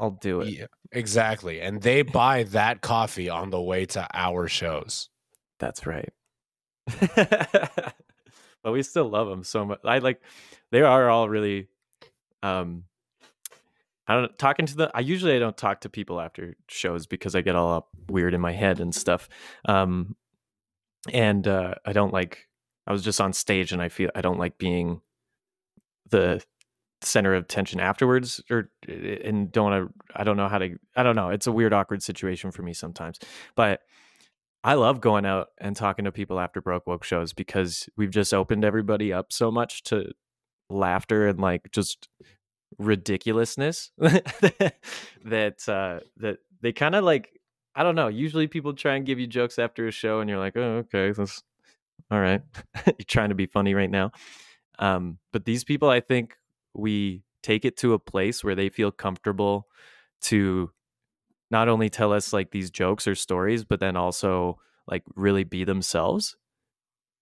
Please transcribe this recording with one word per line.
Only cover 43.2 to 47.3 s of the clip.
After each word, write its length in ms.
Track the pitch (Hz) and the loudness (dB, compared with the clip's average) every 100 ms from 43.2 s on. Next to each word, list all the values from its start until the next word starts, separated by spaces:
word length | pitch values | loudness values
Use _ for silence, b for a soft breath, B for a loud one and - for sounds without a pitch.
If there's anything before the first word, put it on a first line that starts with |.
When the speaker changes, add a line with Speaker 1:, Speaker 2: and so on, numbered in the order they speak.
| - 110 117 - 143 165 - | 0 0 0 -2 -4 -4 -14
Speaker 1:
<laughs> 40 | _ | _
that, 1700 | 160 180 - - 196 - 190 - - - - - 110 110 104 101 - | 4 4 2 2 2 4 0 -2 -14 -14 -16 -18 -2 0 0 -2 -4
uh, 320 | 98 95 85 - _ | -2 -2 -6 -12 _
that 200 | 107 98 _ _ | -6 -6 _ _
they 100 | 117 | -4
kinda, 300 | - 147 196 | 0 0 2
like, 380 | 185 147 - | 4 2 0